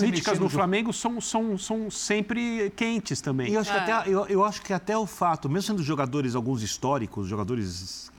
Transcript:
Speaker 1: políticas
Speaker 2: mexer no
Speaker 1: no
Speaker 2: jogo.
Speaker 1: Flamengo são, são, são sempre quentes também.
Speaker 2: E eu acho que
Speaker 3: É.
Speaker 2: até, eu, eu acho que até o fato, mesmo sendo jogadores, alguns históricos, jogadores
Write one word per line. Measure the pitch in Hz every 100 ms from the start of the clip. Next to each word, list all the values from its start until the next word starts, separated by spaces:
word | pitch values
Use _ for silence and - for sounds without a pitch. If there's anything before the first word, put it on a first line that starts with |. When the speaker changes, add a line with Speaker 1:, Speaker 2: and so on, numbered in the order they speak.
| 202
Speaker 1:
políticas | 175 214
Speaker 2:
mexer | 175
no |
Speaker 1:
no | 190
Speaker 2:
jogo. | 143
Speaker 1:
Flamengo | 180 196 226
são, | - 233 240
são, | - 226 226 190
são | - 220 214
sempre | - - 214 214 233 240 226 202 -
quentes | 226 226 - 135
também. | - 131 127
Speaker 2:
E |
eu | 214
acho | 202
que | 202
Speaker 3:
É. | 185
Speaker 2:
até, | 226 185
eu, | 190 202
eu | 196
acho | 208 202
que | -
até | 185 - 220
o | 208
fato, | - 175 160 135
mesmo | 170 202
sendo | 208
jogadores, | 139 147 135 147 131
alguns | 123 117 127
históricos, | 107 - 127 139 110 - 95
jogadores | 104 101 123 95 90 95 - -